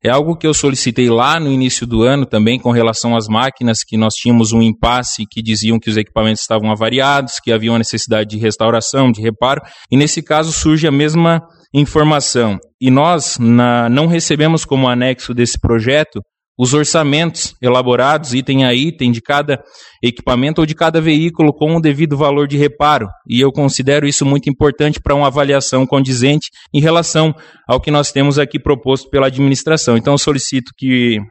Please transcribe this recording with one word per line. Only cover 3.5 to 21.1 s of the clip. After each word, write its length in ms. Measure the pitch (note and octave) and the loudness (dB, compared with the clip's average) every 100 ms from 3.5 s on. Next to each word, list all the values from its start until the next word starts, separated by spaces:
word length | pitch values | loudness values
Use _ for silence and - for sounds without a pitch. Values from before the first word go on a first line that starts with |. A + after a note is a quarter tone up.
| - A#2+ A2 | -2 -4 -4
que 120 | - A2 | -4 -2
nós 180 | A2 | -2
tínhamos 380 | - B2 A#2+ G#2+ | 0 2 2 2
um 100 | A2+ | 2
impasse 600 | A2+ G#2+ A#2 B2 A#2+ - G#2+ | 2 0 -2 -2 -4 -10 -10
que 140 | - | -8
diziam 360 | A2+ A2 A2 A2+ | -4 -2 0 -2
que 100 | A2+ | -2
os 60 | G#2+ | -4
equipamentos 460 | G#2 - A2 A2 | -2 -2 -2 -2
estavam 280 | - A2 G#2+ | -2 -2 -2
avariados, 720 | G#2+ A2 B2 C3+ C#3+ C3 - | -2 -2 0 0 0 -2 -8
que 80 | - | -2
havia 220 | A2+ A2+ | -2 0
uma 60 | A#2 | -2
necessidade 520 | A2 A2 - A2 G#2+ | -2 -6 -2 -2 -2
de 80 | G#2+ | -4
restauração, 720 | A2 G#2 A2 A2+ - C3+ C3 | -4 0 0 0 -2 0 0
de 100 | G#2+ | 2
reparo, 400 | A2+ A2 B2+ C#3 - - - | -4 -2 -2 -2 -6 -20 -2
e 60 | B2+ | 2
nesse 260 | D3 - | 2 -2
caso 300 | D3+ D#3 D#3+ | -2 -2 -2
surge 340 | - D#3+ D#3 D#3+ | -2 0 2 2
a 60 | |
mesma 480 | C#3 D3+ E3 E3+ E3 - _ _ | 0 0 2 2 0 -4 _ _
informação. 840 | C#3+ D3 D3+ D3+ D3+ - B2 A2+ F#2+ - _ | -2 -2 0 0 0 -2 -2 -2 -4 -12 _
E 120 | B2+ | 2
nós 460 | C3 D#3 E3+ - - | 2 2 0 -4 -2
na, 480 | A#2 A#2+ B2 A#2+ A#2 | 2 4 4 2 0
não 180 | B2+ E3 | 0 0
recebemos 580 | E3+ - D3 D#3 D#3+ | 0 -2 0 2 0
como 240 | - C3+ C3 | -2 0 0
anexo 460 | B2 B2+ B2 - | 0 -2 -4 -6
desse 240 | A#2+ A#2+ - | -2 -2 0
projeto 640 | - A#2 A2+ C#3+ D3+ G#2 - _ _ - | 0 0 0 0 -2 -8 -14 _ _ -4
os 160 | B2 | 0
orçamentos 800 | D3 D3 E3+ D3 D3 E3 - - - | 0 0 0 0 0 -2 -6 -12 -4
elaborados, 720 | B2+ B2+ B2 B2 C3+ D#3 D3+ | 0 0 2 2 2 0 -2
item 300 | B2 C3 C3+ | -4 0 0
a 100 | B2+ | 2
item, 380 | B2 D#3 E3 B2 | 0 -2 -2 -2
de 80 | A#2 | -2
cada 420 | - C#3+ D3 C3 - - - _ | -2 -2 -2 -6 -6 -20 -20 _
equipamento 580 | B2 A#2+ - B2 C#3 D#3+ | -4 -2 -2 0 0 0
ou 60 | D#3 | -2
de 80 | |
cada 260 | D#3 D#3+ E3 | 0 0 0
veículo 520 | D#3+ | 2